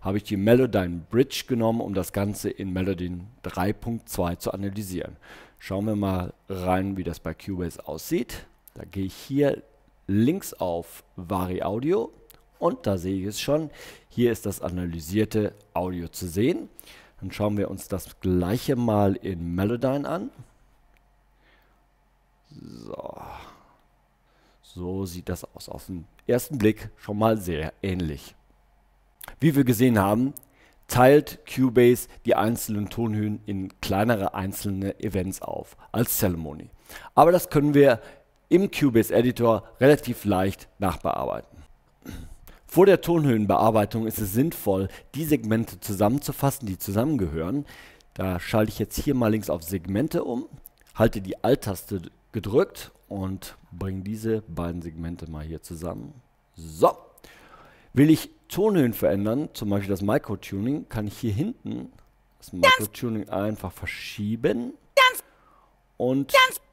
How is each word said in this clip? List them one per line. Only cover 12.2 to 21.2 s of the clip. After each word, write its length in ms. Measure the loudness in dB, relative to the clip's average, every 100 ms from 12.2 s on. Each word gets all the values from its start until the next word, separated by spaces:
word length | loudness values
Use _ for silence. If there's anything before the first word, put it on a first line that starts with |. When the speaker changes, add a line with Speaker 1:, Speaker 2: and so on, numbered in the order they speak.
| _ -20 _ _
Speaker 1:
und 260 | -2 -2 -2
da 120 | -2
sehe 220 | -2 -4
ich 60 | -4
es 160 | -6
schon. 300 | -2 0 -2 -12 -20 -20 _
Hier 220 | 0 2
ist 140 | 2 -6
das 160 | -6
analysierte 920 | -6 -4 -6 -6 -4 -2 0 0 -2 -6 _
Audio 340 | -4 -4 -6 -8
zu 200 | -8 -6
sehen. 420 | 0 0 0 -6 -18 -20 -20 -20 -14
Dann 120 | -12
schauen 260 | -2 -2 0
wir 140 | -4
uns 160 | -6 -8
das 320 | -8 -10 -6
gleiche 560 | 0 2 2 -2 -2 0
mal 400 | 2 4 4 2
in 400 | -4 -6 -4 -2
Melodyne 520 | 0 0 -2 -2 -4
an. 220 | -6 -8 -14 -20 _ _ _ _ _ _ _